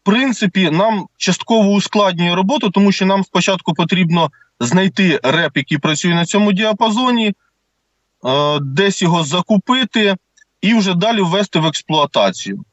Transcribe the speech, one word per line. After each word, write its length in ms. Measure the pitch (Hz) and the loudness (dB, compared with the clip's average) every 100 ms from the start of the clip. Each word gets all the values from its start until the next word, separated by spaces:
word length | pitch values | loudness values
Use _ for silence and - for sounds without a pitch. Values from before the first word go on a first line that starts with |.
в 40 | |
принципі, 640 | - 220 269 220 202 196 180 | 0 0 0 -2 -2 0 0
нам 360 | 156 214 214 156 _ | 2 0 -2 -6 _
частково 540 | - 180 - 226 202 | -4 -2 0 2 2
ускладнює 640 | 202 - 214 202 175 175 | 2 0 0 0 2 -2
роботу, 360 | 175 190 294 214 | 0 0 0 -2
тому 220 | 185 202 | -2 -2
що 140 | 190 190 | 0 0
нам 180 | 196 | 0
спочатку 500 | 190 180 175 190 - | 0 -2 0 -2 -4
потрібно 560 | 165 165 180 175 170 156 _ _ _ | -4 -2 0 0 0 0 _ _ _
знайти 600 | 120 165 190 - 190 143 | 0 2 2 2 0 2
реб, 280 | - 160 160 | 0 0 0
який 240 | 151 143 151 | -4 -2 -2
працює 360 | 156 156 180 | -2 -2 0
на 120 | 170 170 | 0 0
цьому 260 | 202 208 | 2 2
діапазоні, 760 | 190 220 208 226 214 254 240 220 | 0 -2 0 0 0 0 0 0
е, 1300 | 196 _ _ _ _ _ _ _ _ 123 139 147 147 | -4 _ _ _ _ _ _ _ _ -4 0 0 -2
десь 420 | 139 139 196 190 | -2 0 0 2
його 220 | 175 170 | 0 0
закупити 920 | 151 175 180 214 - 254 247 226 202 185 _ _ _ _ | 0 -4 0 0 2 -2 0 0 0 -2 _ _ _ _
і 140 | 185 | 0
вже 200 | 226 196 | 2 2
далі 260 | 180 208 226 | 0 0 0
ввести 380 | 180 190 208 175 | 0 0 0 0
в 80 | 160 | 0
експлуатацію. 1000 | 151 - 156 143 127 98 92 - 98 - | -4 -2 0 0 2 0 -2 -10 -10 -12